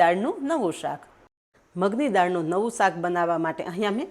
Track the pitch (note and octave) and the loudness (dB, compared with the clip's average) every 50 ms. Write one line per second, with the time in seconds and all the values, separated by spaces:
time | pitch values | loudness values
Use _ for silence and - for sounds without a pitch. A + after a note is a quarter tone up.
0 | E3+ E3+ F3 F#3+ G#3+ D4 A4+ F#4+ C#4 C#4 E4 D4+ A3 E3+ D#3 - - C#3+ C#3+ C#3+ | 4 4 4 2 0 -2 -4 -4 -4 -2 -2 0 0 -2 -4 -4 -6 -8 -8 -8
1 | - - - _ _ _ _ _ _ _ _ _ _ _ - F3 F#3+ G3+ G#3+ A#3 | -12 -18 -20 _ _ _ _ _ _ _ _ _ _ _ -4 -2 0 0 0 0
2 | D4 C4+ G3 F#3+ F3+ F3+ F3+ E3+ D#3+ D#3 F3 F#3+ A3 A#3 A3+ - G#3 F#3+ D#3+ E3+ | 0 2 4 4 4 4 2 0 -2 0 0 0 0 -2 0 2 2 2 2 0
3 | E3+ F3 F3 F3 E3+ E3+ E3+ E3 E3 D#3+ D#3+ - - - E3+ F#3 G#3+ G#3 G3 A#3 | -2 0 0 2 2 2 2 0 0 -2 -4 -4 -6 -8 -4 -2 -2 -2 -2 -2
4 | D#4+ - | -4 -4